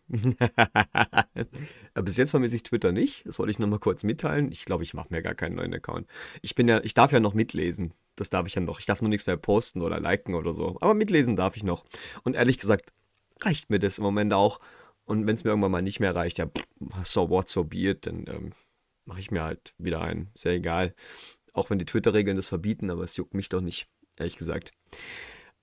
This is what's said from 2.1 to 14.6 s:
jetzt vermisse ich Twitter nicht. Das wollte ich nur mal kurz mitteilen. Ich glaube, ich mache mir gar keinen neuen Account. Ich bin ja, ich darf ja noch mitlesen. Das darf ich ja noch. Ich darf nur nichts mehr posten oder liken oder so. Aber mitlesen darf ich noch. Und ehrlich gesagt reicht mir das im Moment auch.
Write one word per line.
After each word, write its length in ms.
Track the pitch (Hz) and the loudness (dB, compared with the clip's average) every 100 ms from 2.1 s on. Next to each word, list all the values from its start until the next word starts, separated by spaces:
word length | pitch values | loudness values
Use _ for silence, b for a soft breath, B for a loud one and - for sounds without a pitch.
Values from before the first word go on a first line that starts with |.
| 101 | 2
jetzt 120 | 143 | 2
vermisse 260 | 139 120 117 | 4 2 -2
ich 60 | |
Twitter 300 | - 117 92 | -2 0 2
nicht. 340 | 92 277 - - | 2 0 -2 -12
Das 140 | - | -4
wollte 100 | 104 | -4
ich 80 | 104 | 0
nur 100 | 104 | 0
mal 120 | 104 | 0
kurz 240 | 104 - | 0 0
mitteilen. 480 | 104 113 151 147 143 | -2 -2 -2 0 -2
Ich 140 | - - | -4 -4
glaube, 180 | 87 | -4
ich 100 | 85 | -4
mache 140 | - - | -8 -6
mir 140 | 82 | -6
gar 100 | 85 | -4
keinen 220 | 85 85 87 | -4 -6 -4
neuen 180 | 85 | -6
Account. 340 | 85 - 82 - B B B | -6 -8 -10 -10 B B B
Ich 100 | - | -6
bin 140 | - 120 | 2 6
ja, 140 | 110 | 4
ich 100 | 110 | 4
darf 180 | - 135 | 4 6
ja 80 | 127 | 6
noch 140 | 107 | 4
mitlesen. 600 | 104 117 - 87 90 82 - _ - | 2 0 0 -2 -2 -6 -8 _ -10
Das 140 | 98 | -4
darf 160 | 92 87 | -2 -2
ich 80 | |
ja 80 | 98 | -2
noch. 180 | 85 82 | -4 -4
Ich 60 | - | -2
darf 160 | 101 | 0
nur 80 | 110 | 2
nichts 160 | 104 - | 0 0
mehr 120 | 87 | -2
posten 440 | - 104 - 92 | 2 2 2 -4
oder 180 | 85 80 | -4 -2
liken 360 | 78 101 - 85 | 0 0 0 -2
oder 180 | 82 | -2
so. 240 | 78 82 92 | -2 -4 0
Aber 120 | 202 | 2
mitlesen 420 | 214 208 165 120 90 | 4 4 4 4 2
darf 220 | 95 - | 0 0
ich 60 | |
noch. 200 | 98 85 - B B B | -4 -4 -6 B B B
Und 140 | 127 127 | -4 2
ehrlich 240 | 120 127 | 2 2
gesagt 340 | 101 101 - _ _ _ _ - | 2 0 0 _ _ _ _ -4
reicht 300 | 208 147 - | -2 -2 0
mir 80 | 101 | 0
das 180 | 98 - | 0 0
im 60 | |
Moment 300 | 101 104 104 | 0 2 2
auch. 260 | 98 104 - | 4 4 2